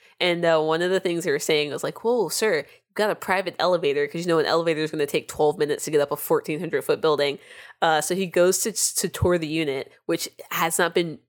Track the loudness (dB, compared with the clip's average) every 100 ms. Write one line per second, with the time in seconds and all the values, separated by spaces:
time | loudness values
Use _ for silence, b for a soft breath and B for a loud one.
0 | b -2 0 2 4 4 2 0 0 0
1 | 0 -2 -2 -2 0 0 0 -4 -6 -4
2 | 0 0 0 0 0 0 -4 -14 _ -2
3 | -2 -2 -2 -2 -2 -2 0 2 0 0
4 | -2 -4 0 2 4 2 2 -2 -2 -2
5 | -2 -2 -4 0 0 2 -2 -2 0 0
6 | 0 -2 0 0 0 -6 -4 -2 -2 0
7 | 2 2 2 -2 B B B -2 2 2
8 | 0 -2 0 4 4 4 -2 -2 -2 -2
9 | -4 0 2 2 0 -2 -2 -4 -8 b
10 | -4 -4 -4 -12 -8 -2 0 2 2 0
11 | -2 -4